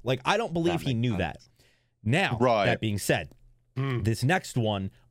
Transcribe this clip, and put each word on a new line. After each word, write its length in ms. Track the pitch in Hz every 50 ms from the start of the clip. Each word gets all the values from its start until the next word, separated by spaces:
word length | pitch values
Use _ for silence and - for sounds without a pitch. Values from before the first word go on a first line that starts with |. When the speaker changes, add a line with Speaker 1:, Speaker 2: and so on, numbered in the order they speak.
| -
Speaker 1:
Like, 180 | 117 131 131 -
I 120 | 151 190 214
don't 160 | 233 175 165
believe 260 | 170 165 175 175 156
Speaker 2:
That 60 | - 143
Speaker 1:
he 60 | 123
Speaker 2:
makes 80 | 113
Speaker 1:
knew 80 | 120 123 107 87
Speaker 2:
sense. 20 |
Speaker 1:
that. 180 | 87 73 - - - _ _ _ _ _ _ _ _ _ _ _ -
Now, 340 | 107 131 180 196 139 123 110
Speaker 3:
Right. 260 | 123 127 117 104 98 95
Speaker 1:
that 120 | 113 -
being 180 | 110 110 101 98
said, 320 | - - 147 104 78 - - - - - _ _ _ _ _
Speaker 4:
Hmm. 280 | 127 135 135 127 117 95
Speaker 1:
this 200 | 110 113 - 123
next 340 | 139 180 190 - - - 123
one, 340 | 113 107 104 98 95 101 - _ _ _